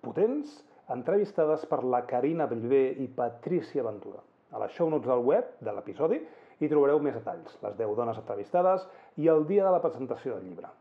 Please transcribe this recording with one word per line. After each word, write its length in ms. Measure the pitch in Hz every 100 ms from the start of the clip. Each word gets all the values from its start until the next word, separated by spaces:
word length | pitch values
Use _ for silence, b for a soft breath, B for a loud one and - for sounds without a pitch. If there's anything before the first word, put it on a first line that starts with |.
potents 540 | - 135 214 294 285 - - b -
entrevistades 680 | 123 123 202 202 - 156 156
per 140 | - 170
la 220 | 123 123
Carina 400 | 123 123 135 165
Bellver 540 | 147 113 117 139 131 131
i 60 | 131
Patricia 800 | - 123 - - 170 - 143 117
Ventura. 320 | 104 95 - - _ _
A 80 | 113
les 140 | 107 -
show 140 | 165
notes 160 | 151 120
del 160 | 123
web 300 | 123 190 240 -
de 80 | 110
l'episodi 460 | 101 - 95 160 277 320 B B B
hi 80 | 151
trobareu 320 | 151 139 151
més 160 | 147 117
detalls, 400 | - 85 82 -
les 140 | 104 101
deu 160 | 110 107
dones 240 | 117 113
entrevistades 640 | - 104 101 175 185 185 - B B -
i 140 | 156
el 140 | 156 151
dia 160 | 202
de 80 | 190
la 80 | 180
presentació 540 | 165 - 127 120 135 104
del 80 | 92
llibre. 180 | 85 - -